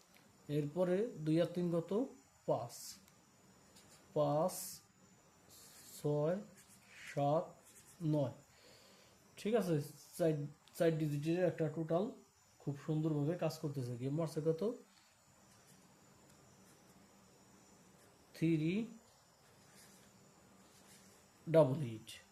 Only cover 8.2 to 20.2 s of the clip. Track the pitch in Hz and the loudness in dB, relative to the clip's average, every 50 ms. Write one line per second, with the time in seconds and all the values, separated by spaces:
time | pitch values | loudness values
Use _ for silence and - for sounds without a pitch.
8.2 | 139 120 - - - - - - - - - - - - - - - - - - | 2 0 -2 -8 -16 -20 -20 -20 -20 -20 -20 -20 -20 -20 -20 -20 -20 -20 -20 -20
9.2 | - - - - - 202 220 220 190 175 165 147 143 - - - - - - - | -20 -20 -18 -8 -4 0 0 0 2 2 2 0 0 -2 -8 -16 -20 -16 -4 0
10.2 | 175 160 156 143 143 147 - - _ - - - 175 165 160 151 160 151 147 143 | 2 2 2 0 -2 -6 -10 -14 _ -16 -4 0 2 2 2 2 0 0 0 0
11.2 | 143 160 165 180 185 165 - - 160 147 147 170 160 156 165 175 202 262 - - | 0 0 2 2 2 2 2 0 -2 -2 -2 -4 -2 0 0 0 0 -2 -4 -10
12.2 | - - _ _ _ _ _ - - 147 143 - - - 156 156 156 160 156 147 | -16 -20 _ _ _ _ _ -10 -6 -6 -6 -4 -4 -2 0 0 2 2 2 2
13.2 | 143 151 175 170 170 156 - - - 147 139 139 123 120 123 117 127 135 147 160 | 2 0 0 0 -2 -2 -2 -4 -4 -4 -4 -4 -4 -4 -6 -4 -4 -2 -2 -2
14.2 | 165 147 - 160 147 160 160 - 196 220 254 - - - - - - - _ _ | -2 -2 -4 -2 0 0 0 0 -2 -4 -4 -6 -10 -20 -20 -20 -20 -20 _ _
15.2 | _ - - - - - - - - - - - - - - - - - - - | _ -20 -20 -20 -20 -20 -20 -20 -20 -20 -20 -20 -20 -20 -20 -20 -20 -20 -20 -20
16.2 | - - - - - - - - - - - - - - - - - - - - | -20 -20 -20 -20 -20 -20 -20 -20 -20 -20 -20 -20 -20 -20 -20 -20 -20 -20 -20 -20
17.2 | - - - - - - - - - - - - - - - - - - - - | -20 -20 -20 -20 -20 -20 -20 -20 -20 -20 -20 -20 -20 -20 -20 -20 -20 -20 -20 -20
18.2 | - - - - 160 165 165 156 151 165 185 214 233 226 - - - - - - | -20 -20 -4 0 2 2 4 4 2 2 0 0 -2 -4 -8 -14 -20 -20 -20 -20
19.2 | - - - - - - - - - - - - - - - - - - - - | -20 -20 -20 -20 -20 -20 -20 -20 -20 -20 -20 -20 -20 -20 -20 -20 -20 -20 -20 -20